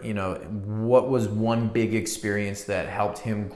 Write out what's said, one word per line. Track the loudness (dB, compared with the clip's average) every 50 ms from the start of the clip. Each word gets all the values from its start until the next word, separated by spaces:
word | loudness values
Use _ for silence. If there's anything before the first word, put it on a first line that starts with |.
| -6
you | -4 -4
know, | -2 -2 -2 -4
what | -4 -6 -8 -8 -6 -6 -4 -2 -2 2 6 6 6 6 6
was | 2 2 2
one | 0 0 0 2 2 2 2 2
big | 2 2 2 2 2 2
experience | 0 0 -2 -4 -4 -2 -2 0 0 -2 -2 -4 -6 -4
that | -2 -2 -2 -2 -2
helped | -2 0 0 -2 -2 -4
him | -4 -4 -4 -4 -4 -6 -8